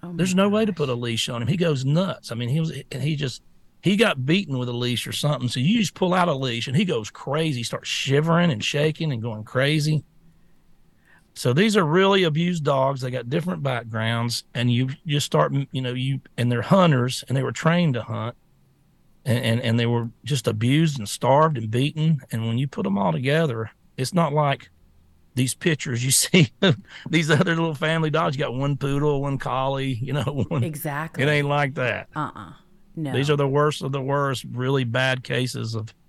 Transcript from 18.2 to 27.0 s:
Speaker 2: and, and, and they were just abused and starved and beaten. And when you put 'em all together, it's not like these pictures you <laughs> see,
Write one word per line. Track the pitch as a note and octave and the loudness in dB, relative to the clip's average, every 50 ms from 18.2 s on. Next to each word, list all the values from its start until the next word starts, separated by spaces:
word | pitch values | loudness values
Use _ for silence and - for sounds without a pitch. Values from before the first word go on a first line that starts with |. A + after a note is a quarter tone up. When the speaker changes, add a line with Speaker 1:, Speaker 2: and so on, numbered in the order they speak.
| A2 A#2 - _ _ _ _ _ _ _ _ _ _ _ _ _ _ _ _ _ _ | -6 -8 -8 _ _ _ _ _ _ _ _ _ _ _ _ _ _ _ _ _ _
Speaker 2:
and, | - A2+ A#2+ B2 | 0 0 0 2
and, | A2+ A2+ A#2+ B2+ | 0 0 0 0
and | A#2+ A2+ A#2+ | 0 2 2
they | A#2 | 2
were | A#2 A#2+ A#2 A#2 A#2 - _ _ | 2 2 0 0 -2 -8 _ _
just | A#2+ D3+ C3 - - | -4 -4 0 0 0
abused | A2+ G#2+ A2 A#2+ C#3 D#3 E3 D#3+ C#3+ - | 0 0 2 4 4 4 4 2 2 -2
and | G#2 G2 | -6 -8
starved | - - - A#2+ C3 C#3+ D#3 E3 D#3 A#2+ | -8 -2 2 4 6 6 6 4 2 0
and | A2 G#2+ | -4 -2
beaten. | A2 A#2+ C3+ D3 - D3+ D#3 D#3+ E3 C#3 - - - | 0 0 0 0 0 0 2 2 2 2 0 -6 -6
And | A2+ A2+ A2+ | -4 -2 0
when | A2+ A#2+ | 0 0
you | C#3 C#3 | -2 -2
put | - - A2 | -4 -4 -2
'em | - G2 G2 | -2 0 2
all | G2 F#2+ D#3+ | 2 2 0
together, | B2+ B2 C3 C#3+ D#3+ E3 D#3 A#2 A2+ A2 A2 - _ _ _ _ | 0 0 2 2 2 2 0 -2 -4 -6 -8 -10 _ _ _ _
it's | - C3 B2 - | -6 -6 -2 0
not | F3 E3+ D3+ C#3 | 0 0 2 2
like | D3+ D3+ C#3+ C#3 B2+ - - _ _ _ _ _ _ _ _ _ _ _ _ _ | 2 2 2 0 -2 -4 -18 _ _ _ _ _ _ _ _ _ _ _ _ _
these | B2+ C3 B2+ - | 0 0 0 -2
pictures | _ - F3 D#3+ C#3+ - D3+ B2 A#2 B2 | _ 0 0 0 0 -2 -4 -4 -2 0
you | C3+ C3 | 0 2
<laughs> | |
see, | - - - - F#3+ D#3 - _ _ - F#3+ C#3 - - - - - | 2 0 4 6 6 6 6 _ _ 2 2 2 2 -2 -18 -20 -16